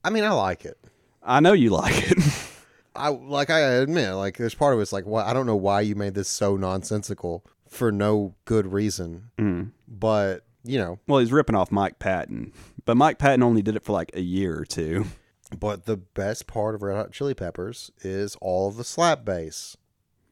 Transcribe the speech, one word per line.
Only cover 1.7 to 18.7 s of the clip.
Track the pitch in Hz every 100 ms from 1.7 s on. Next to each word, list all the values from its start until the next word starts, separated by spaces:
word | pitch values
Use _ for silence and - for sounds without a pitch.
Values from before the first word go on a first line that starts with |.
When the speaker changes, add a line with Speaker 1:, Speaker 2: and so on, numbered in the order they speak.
Speaker 2:
like | 92 - - -
it. | 185 147 - - -
<laughs> | _ _ _ -
Speaker 1:
I, | 147
like, | 131 131 143 143
I | 160
admit, | 143 123 139 170 107
like, | 95 98 90
there's | 117
part | - 143
of | 120
it's | 101
like, | 98
"Why, | 95 110
I | 101
don't | 127 123
know | 104
why | 98 101
you | 107 104
made | 101
this | 98 95
so | - 101 98
nonsensical | 95 95 92 107 98 98 87 85 _ _ _
for | - 120
no | 101 104 107 101 -
good | - 110 95
reason." | 98 107 98 85 85 113 -
Speaker 2:
Mm. | 104 87 110 - -
Speaker 1:
But, | 107 110 107 98 92 _ _
you | 117 131
know. | 90 92 -
Speaker 2:
Well, | 139
he's | 117
ripping | 139 - 107
off | 92
Mike | 101 98 -
Patton, | 98 92 - 55 57 - - -
but | - 120
Mike | 151 -
Patton | 139 131
only | 123 113
did | 101 107
it |
for, | -
like, | 101 82
a | -
year | 90 92 95 76
or |
two. | 78 - 80 90 101 - _ _ - 90
Speaker 1:
But | 104 98 98
the | 104
best | 90 - 98 110 -
part | 113 107
of | 107
Red | 98 98
Hot | 107
Chili | - 139
Peppers | 127 90 - 95 120 - _
is | 95 95 101 -
all | 92 92
of | 98